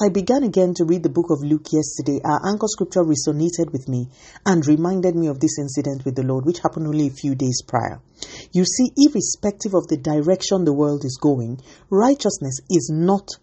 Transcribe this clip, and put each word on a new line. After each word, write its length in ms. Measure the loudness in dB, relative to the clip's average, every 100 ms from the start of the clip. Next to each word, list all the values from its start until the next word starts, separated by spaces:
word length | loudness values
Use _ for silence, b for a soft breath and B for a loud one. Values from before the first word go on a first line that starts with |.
I 60 | 2
began 340 | 0 2 2
again 300 | 2 2 2 2
to 80 |
read 200 | 0 2
the 60 | 0
book 180 | -2 0
of 100 | 0
Luke 280 | 0 -2 0
yesterday, 480 | -2 -2 -6 -4 -2 0
our 200 | 0 0
anchor 220 | -2 -4
scripture 400 | -4 -2 0 2
resonated 640 | 0 0 0 -2 0 -4
with 160 | -4 -4
me 220 | -4 -6 B B B 0
and 220 | 2 4
reminded 480 | 4 2 0 0 2
me 120 | 0
of 120 | 0
this 180 | 0 0
incident 460 | -6 -4 -4 -4
with 120 | -4 -2
the 120 | -2
Lord, 180 | 0 0
which 140 | -2
happened 280 | -2 -4 -2
only 200 | 0 0
a 40 |
few 220 | -2 -4
days 280 | -2 -2 -2 -4
prior. 360 | -4 -4 -8 _ B B B B
You 140 | 0 0
see, 260 | 0 -2 4
irrespective 760 | 4 4 -4 -2 -4 -4 -2
of 140 | 0 0
the 80 | -2
direction 680 | 0 0 2 0 0 0 2
the 80 |
world 320 | 2 2 0 -4
is 120 | -2
going, 400 | 0 0 -2 -10 B B B
righteousness 720 | 2 4 4 0 -2 -6 -8 0
is 220 | 0 0
not 360 | 0 2 2 -2 -18